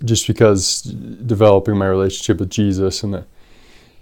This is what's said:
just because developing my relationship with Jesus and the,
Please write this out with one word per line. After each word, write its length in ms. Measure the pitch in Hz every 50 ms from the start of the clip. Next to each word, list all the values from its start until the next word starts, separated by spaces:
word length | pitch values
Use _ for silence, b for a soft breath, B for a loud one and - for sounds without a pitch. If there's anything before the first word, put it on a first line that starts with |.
| -
just 220 | 113 113 98 -
because 560 | - 107 - 120 107 101 95 92 - - -
developing 960 | - - - 120 123 117 113 101 117 117 113 101 110 107 98 98 98 113 104 98
my 80 | 98
relationship 540 | 95 95 95 98 95 95 - - - 104 85
with 100 | 101 92
Jesus 540 | - - 104 101 92 92 95 95 92 - -
and 100 | 101 98
the, 120 | 92 95 - b b b b b b b b b b b b b b